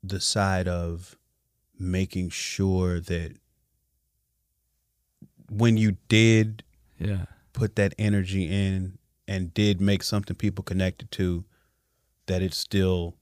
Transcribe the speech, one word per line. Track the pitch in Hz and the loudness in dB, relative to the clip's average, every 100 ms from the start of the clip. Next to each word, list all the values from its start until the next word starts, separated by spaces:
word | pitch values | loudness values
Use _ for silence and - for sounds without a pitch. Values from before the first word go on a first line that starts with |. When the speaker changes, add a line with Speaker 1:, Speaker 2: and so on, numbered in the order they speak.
Speaker 1:
the | 95 95 | -6 -4
side | - - 98 92 90 | -2 0 2 0 0
of | 87 85 85 90 - _ _ _ _ _ _ | -4 -4 -8 -12 -20 _ _ _ _ _ _
making | 90 90 95 92 90 | -4 -2 -2 -4 -6
sure | - - - 95 92 90 87 | -6 -10 -2 2 2 2 -2
that | 82 87 82 - _ _ _ _ _ _ _ _ _ _ _ _ _ _ _ _ _ _ - _ _ | -4 -4 -6 -12 _ _ _ _ _ _ _ _ _ _ _ _ _ _ _ _ _ _ -20 _ _
when | 104 117 113 | 2 4 6
you | 110 98 _ | 4 2 _
did | 110 113 110 107 110 - _ _ _ | 6 8 6 4 -2 -16 _ _ _
Speaker 2:
Yeah. | 90 98 87 - _ | -4 -4 -6 -14 _
Speaker 1:
put | - 107 - | -4 -2 0
that | 98 - | 0 2
energy | 107 101 92 98 85 | 0 2 0 -2 -2
in | 98 98 95 92 95 _ _ - | 0 0 -2 -4 -10 _ _ -8
and | 98 90 | -6 -4
did | 95 104 98 | 0 2 2
make | 98 101 | 2 0
something | - 104 98 - | 0 -4 -4 -4
people | 104 98 | -4 -4
connected | - 95 92 - - | -6 -2 -2 -2 -14
to, | - 92 87 92 _ _ _ _ _ _ _ - | -4 -2 -2 -6 _ _ _ _ _ _ _ -6
that | 92 | -2
it's | 92 - | -2 -4
still | - 101 92 90 85 - | -4 0 2 0 -4 -10